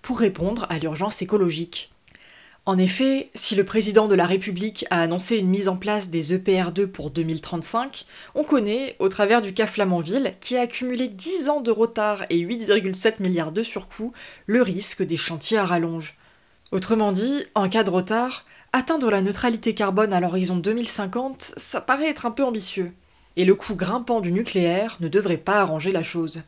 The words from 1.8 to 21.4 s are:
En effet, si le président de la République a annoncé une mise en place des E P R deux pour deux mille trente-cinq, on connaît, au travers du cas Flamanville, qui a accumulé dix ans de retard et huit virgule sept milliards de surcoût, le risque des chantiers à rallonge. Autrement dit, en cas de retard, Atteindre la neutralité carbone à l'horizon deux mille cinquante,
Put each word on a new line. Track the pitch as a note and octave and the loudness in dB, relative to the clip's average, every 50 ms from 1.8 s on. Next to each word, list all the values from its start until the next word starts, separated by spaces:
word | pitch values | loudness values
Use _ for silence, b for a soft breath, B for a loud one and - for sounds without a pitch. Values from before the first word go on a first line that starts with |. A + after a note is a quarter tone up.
| - - _ _ _ B B B B B B B B B B B B | -12 -12 _ _ _ B B B B B B B B B B B B
En | G3 F#3+ F#3 | 0 2 4
effet, | F#3 F#3 F#3+ - C4 C4+ C4+ C4+ C4+ - _ | 4 2 2 2 2 2 2 0 -2 -6 _
si | - - - G#3 | -4 -2 0 2
le | G3 G3 | 2 2
président | - - A3 G#3 G#3+ G3+ A3 G#3+ | 2 2 0 0 4 2 2 4
de | G#3 G3 | 6 4
la | F3+ E3+ | 4 4
République | F3 F#3+ F#3+ F#3+ G#3+ F#3 F3 G3+ A3 - - - - | 4 2 0 0 -4 -6 -4 -4 -6 -6 -8 -4 0
a | F3+ E3+ | 2 2
annoncé | E3 E3 E3+ F3+ F3+ - A#3 | 2 2 0 0 2 2 2
une | A3 F#3+ F3+ | 2 4 2
mise | F#3 G3+ G3 F#3+ | 2 2 0 -2
en | F#3 | -2
place | F#3 F#3+ G#3 G#3 G#3+ G3 F3+ | -2 -2 -2 -2 -2 -2 -2
des | E3 E3 D#3 D3 | -4 -4 0 0
E | F3+ F#3+ | -2 0
P | F#3+ G3+ F#3+ F#3 | 2 2 2 2
R | F3+ F3 | 2 0
deux | E3 G3 G3+ | 0 -2 -2
pour | F#3+ F#3+ - C#3+ D3 | -2 -2 -8 -10 -6
deux | - E3+ D#3+ | -2 -2 -2
mille | D#3+ D#3+ D#3 | -2 -2 -6
trente-cinq, | - - F3 E3+ D#3+ - - A3+ B3+ C#4 - - - B B B B B B | -6 -6 -6 -6 -6 -2 -2 -2 -4 -4 -8 -14 -18 B B B B B B
on | - D4+ | -4 0
connaît, | - D4 C4 G#3 G3+ G#3+ B3+ C4+ C4 - _ | 2 2 2 2 2 0 -2 -4 -6 -4 _
au | - F#3+ | 0 0
travers | F#3+ - G#3 G3+ A3+ A#3+ | 2 2 4 4 4 4
du | G#3+ G3 | 2 0
cas | F#3+ A3+ A3 | 0 0 0
Flamanville, | G#3+ - G#3+ G3+ F#3 F3+ E3+ D#3+ D#3+ G3 C#4 C4+ G3+ - - | 0 0 0 2 2 2 0 0 0 0 0 0 -2 -4 -6
qui | - - B3 | -6 -2 0
a | B3 | 0
accumulé | B3 A#3+ A#3+ - B3+ B3+ B3 A#3 B3+ A#3 | 0 -2 -4 -6 -4 -4 -2 -2 -2 -4
dix | G3+ F#3 - D#4+ F#4+ F4+ C4+ C#4 | -4 -8 -6 -4 -2 -2 0 0
ans | D4 D4 | 0 0
de | B3 A#3 | 2 0
retard | A3 G#3 A3+ A3+ A3+ A3+ G#3+ G#3+ G#3 F#3+ F3+ - | 2 2 2 0 2 0 0 0 0 -2 -2 0
et | E3 E3+ | 0 0
huit | E3+ F3 B3 A#3 A3+ | 0 0 -4 -4 2
virgule | - G3+ A3 F#3 F#3+ F#3 | 2 2 4 4 0 -4
sept | F3+ - A3 A3 - | 2 2 0 0 2
milliards | F#3+ F#3 F#3 E3+ D#3+ D#3 | -2 0 0 0 -2 -2
de | D#3 G#3 | -2 -4
surcoût, | A3+ - - - F#3+ - - - G#3+ B3 A#3+ B B B B B B | -4 -4 -6 -10 -10 -10 -10 -8 -8 -8 -8 B B B B B B
le | - A3 B3+ | 0 2 4
risque | B3 F#3+ E3+ F#3 G3 - - - | 4 2 0 -4 -4 -4 -2 -4
des | F#3 D3+ E3 | -2 -2 -2
chantiers | D3+ - - E3+ D3 - - A3 G#3+ | -2 -2 -4 -4 -4 -2 0 2 2
à | G3 | 2
rallonge. | E3+ F3+ E3+ E3 E3+ E3 E3 D#3 - - b b b b b b b b b b - | 2 0 0 0 -2 -4 -6 -8 -10 -16 b b b b b b b b b b -6
Autrement | - F#3+ F#3 - A#3 A3 G#3+ G3+ | -4 -4 0 0 2 2 2 2
dit, | G3 F#3 A3 B3+ C#4 C#4+ - - _ | 2 0 0 0 -2 -2 -4 -4 _
en | G#3+ G3 F#3 | 0 0 2
cas | F#3+ A3+ | 2 2
de | G#3+ F#3+ | 2 2
retard, | F3 F#3 F3+ - A3 A#3 A#3+ C4 C4 - B B B B B B - | 2 0 0 0 0 0 0 -2 -6 -10 B B B B B B -2
Atteindre | C4 B3+ - E4 D#4 C4 A3+ | -2 0 0 -2 2 2 2
la | G#3 G3 | 2 2
neutralité | F#3+ G3+ G3 - - B3 A3+ A3 - A#3 | 2 0 -2 0 0 0 0 0 -2 -2
carbone | A3 - G#3 G3 F#3 G#3 A3 G#3 | 0 0 0 0 2 2 2 4
à | G3 F3+ | 2 2
l'horizon | F3+ F3 F3 F#3 F#3 E3+ F3+ | 2 2 0 0 0 0 0
deux | F3 D#3+ G3+ | 0 0 0
mille | A3 A#3+ A#3+ A3 | 0 0 -2 -4
cinquante, | - - G3+ F#3 F#3 A#3+ C4 C4+ C4 - | -4 -4 -4 -4 -4 -4 -4 -4 -6 -8